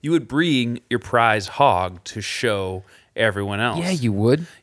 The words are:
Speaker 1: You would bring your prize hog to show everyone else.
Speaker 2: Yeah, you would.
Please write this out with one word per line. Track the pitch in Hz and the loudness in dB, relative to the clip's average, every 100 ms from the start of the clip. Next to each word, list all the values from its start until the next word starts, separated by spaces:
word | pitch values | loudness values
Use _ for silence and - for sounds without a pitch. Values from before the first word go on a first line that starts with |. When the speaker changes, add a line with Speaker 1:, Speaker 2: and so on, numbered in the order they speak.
Speaker 1:
You | 147 | -2
would | 165 110 | -2 0
bring | 139 170 135 117 117 - | 0 2 2 0 -4 -4
your | 120 | -4
prize | - 120 117 107 95 | 0 2 4 2 0
hog | - 143 90 92 90 | 2 4 4 0 -6
to | - 110 | -12 -10
show | - - 120 101 95 95 - - _ - | -8 -4 -2 -2 -4 -8 -12 -20 _ -2
everyone | 110 98 101 101 | 0 0 -2 -2
else. | 120 160 | -2 -2
Speaker 2:
Yeah, | 175 | -2
you | 175 120 | 0 0
would. | 98 110 147 170 - | 2 2 2 0 -14